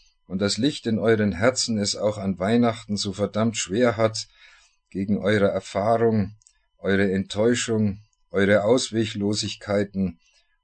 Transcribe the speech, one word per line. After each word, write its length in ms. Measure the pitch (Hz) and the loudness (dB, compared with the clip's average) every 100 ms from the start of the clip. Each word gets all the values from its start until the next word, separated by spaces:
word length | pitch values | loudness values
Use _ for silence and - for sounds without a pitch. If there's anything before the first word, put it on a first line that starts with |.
| _ _ - | _ _ -10
und 140 | 92 | -2
das 180 | 104 104 | -2 0
Licht 280 | 139 - 120 | -2 -2 -4
in 120 | 110 | 0
euren 340 | 110 107 104 | 2 2 2
Herzen 460 | 85 120 127 - 107 | 2 0 0 -2 -2
es 180 | 101 92 | -2 -2
auch 220 | 104 104 | -2 -2
an 200 | 98 87 | -4 -2
Weihnachten 580 | 95 120 120 110 - 101 | 0 2 2 0 -6 -6
so 160 | 101 | -4
verdammt 440 | 92 98 104 113 107 | -4 -4 0 -2 -2
schwer 400 | - 101 120 104 | -4 0 2 2
hat, 320 | 110 110 - _ - - _ _ _ | 0 -2 -12 _ -20 -20 _ _ _
gegen 280 | 90 98 101 | -6 -2 0
eure 300 | 90 107 101 | 0 2 2
Erfahrung, 880 | 95 - 98 107 113 117 107 98 - _ _ _ _ | 0 -4 -2 0 2 2 2 -2 -6 _ _ _ _
eure 340 | 95 98 98 | 0 2 2
Enttäuschung, 880 | 95 95 101 117 120 - 110 107 104 - _ _ | 0 -2 0 2 2 0 0 0 -4 -14 _ _
eure 340 | 92 98 104 | 0 4 4
Ausweglosigkeiten, 1500 | 104 127 - 110 110 101 101 107 107 - - 101 101 98 92 - _ _ _ _ | 4 2 0 -2 -2 -2 -2 -2 -6 -8 -2 -2 -2 -2 -4 -4 _ _ _ _